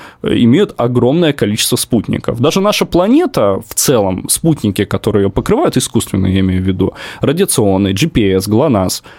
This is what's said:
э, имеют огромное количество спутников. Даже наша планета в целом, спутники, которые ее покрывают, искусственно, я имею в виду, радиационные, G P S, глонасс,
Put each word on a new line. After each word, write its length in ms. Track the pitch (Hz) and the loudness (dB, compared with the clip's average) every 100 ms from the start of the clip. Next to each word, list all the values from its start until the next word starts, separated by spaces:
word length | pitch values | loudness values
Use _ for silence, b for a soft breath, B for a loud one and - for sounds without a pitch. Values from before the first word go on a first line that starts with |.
| B B | B B
э, 100 | - - | -2 2
имеют 300 | 117 143 208 - | 4 4 2 -2
огромное 540 | 120 123 120 160 165 | -2 0 2 2 0
количество 420 | 139 104 107 - 123 | 0 -2 -2 -2 -2
спутников. 640 | - 117 - - - 117 | 0 -2 0 -4 -4 -2
Даже 200 | 135 196 | 0 0
наша 260 | 196 202 - | 0 0 0
планета 760 | 170 190 277 349 - 104 95 - | 0 2 2 2 0 0 0 -4
в 80 | - | -4
целом, 500 | - 123 98 92 - | 0 2 2 -2 -4
спутники, 540 | - 170 147 107 95 98 | -2 0 0 0 -2 -2
которые 380 | - - 104 98 | -2 0 0 0
ее 40 | |
покрывают, 480 | 110 - 226 359 - | 0 0 0 0 0
искусственно, 480 | - - - 98 95 | -2 -2 -2 -2 0
я 120 | 95 | 2
имею 240 | 95 92 | 0 0
в 20 | 92 | -2
виду, 280 | 92 95 - B B | -2 -2 -4 B B
радиационные, 720 | 127 160 196 - 104 95 98 | -2 0 0 0 2 2 0
G 140 | 95 165 | 0 -2
P 260 | - 98 95 | 0 2 0
S, 120 | 98 | 0
глонасс, 560 | 107 156 107 92 - - | 0 2 2 0 -4 -12